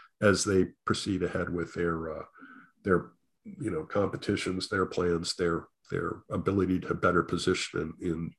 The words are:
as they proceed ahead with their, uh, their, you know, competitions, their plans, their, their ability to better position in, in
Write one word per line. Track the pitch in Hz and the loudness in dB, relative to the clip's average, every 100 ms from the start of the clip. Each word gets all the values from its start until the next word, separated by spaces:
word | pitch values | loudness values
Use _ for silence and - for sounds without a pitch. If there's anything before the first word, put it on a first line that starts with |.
| - - | -20 2
as | 107 92 | 4 4
they | 104 95 87 - - | 4 4 4 0 -4
proceed | 95 - 92 | -2 -2 -2
ahead | 87 92 87 | -2 -2 -2
with | 87 82 | -4 -4
their, | 87 85 82 80 76 | -2 -2 -2 -6 -10
uh, | - - - - - _ | -12 -18 -20 -20 -20 _
their, | 101 87 - _ _ _ | 2 2 2 _ _ _
you | 107 98 104 | -16 -8 -6
know, | 80 | -4
competitions, | 80 104 95 - - 98 95 92 - | -2 0 0 -2 -2 -2 -2 -4 -2
their | 98 90 | 0 0
plans, | - 90 85 87 - | 0 0 0 -2 -2
their, | 87 82 - _ - | 0 0 -4 _ -8
their | 90 85 - - | -4 -4 -6 -6
ability | 87 90 98 90 92 | -2 0 2 2 2
to | - | 0
better | 85 92 87 | 0 4 4
position | - 87 - 92 - 87 80 - | 2 0 0 0 -2 -4 -6 -6
in, | 92 | -4
in | 82 82 | -4 -6